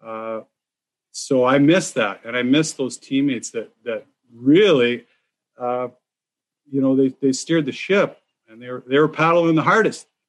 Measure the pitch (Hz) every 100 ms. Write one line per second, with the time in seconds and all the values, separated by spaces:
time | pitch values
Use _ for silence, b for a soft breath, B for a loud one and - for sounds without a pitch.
0 | 113 110 113 110 - _ _ _ _ _
1 | _ - - 131 123 139 143 185 - 131
2 | 107 95 113 123 123 147 156 - 127 -
3 | - 135 139 117 - 117 107 _ 120 107
4 | - _ _ 117 127 165 208 147 120 120
5 | - _ _ _ _ - 123 123 123 123
6 | _ _ _ _ _ _ 147 135 135 131
7 | 135 - 139 131 - 165 139 - - 196
8 | 170 - _ _ _ 110 123 127 127 139
9 | 156 151 160 170 165 156 147 208 185 -
10 | - _